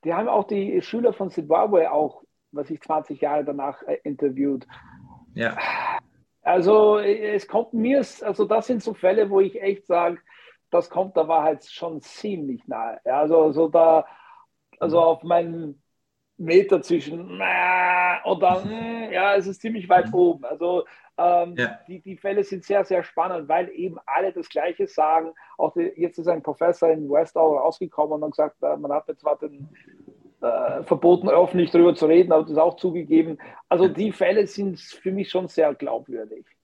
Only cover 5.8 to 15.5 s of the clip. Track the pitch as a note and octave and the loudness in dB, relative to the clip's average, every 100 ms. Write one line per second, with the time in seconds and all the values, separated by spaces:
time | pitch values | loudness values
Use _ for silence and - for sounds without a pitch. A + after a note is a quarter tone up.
5.8 | - - _ _ _ _ - F3+ F3 G#3+ | -6 -8 _ _ _ _ -2 0 4 4
6.8 | G#3+ G#3 G3+ G#3+ G#3+ G#3 - A3+ A#3 A3+ | 4 2 0 -2 -2 -6 -2 -4 -4 -4
7.8 | A3+ C#4 A#3 - G#3+ G3 G#3 G#3+ - A#3+ | 0 0 -2 -8 -8 -4 0 0 -2 -4
8.8 | A3+ G#3 F#3 G#3 G3+ G3 G3 - G3 G3 | -4 -2 0 2 2 2 2 0 -4 -4
9.8 | _ F3 E3+ E3+ _ - - _ _ F3 | _ 0 0 -4 _ -20 -20 _ _ -2
10.8 | E3+ - F#3+ F3 D#3 D#3+ D#3 D3+ - - | 0 -4 -2 0 2 2 2 -2 -10 -12
11.8 | E3+ D#3+ - - G#3+ F#3+ C#3+ B2 - A2+ | -12 -12 -16 -10 -8 -6 -6 -10 -10 -8
12.8 | A2+ - - C3+ D3+ E3 D#3 C#3+ E3 E3+ | -8 -8 -4 0 4 4 4 2 2 6
13.8 | E3 D#3+ - - - - _ _ _ _ | 6 6 2 -14 -20 -20 _ _ _ _
14.8 | E3+ E3 E3 D#3+ E3 F3 E3+ | 0 2 4 2 0 0 0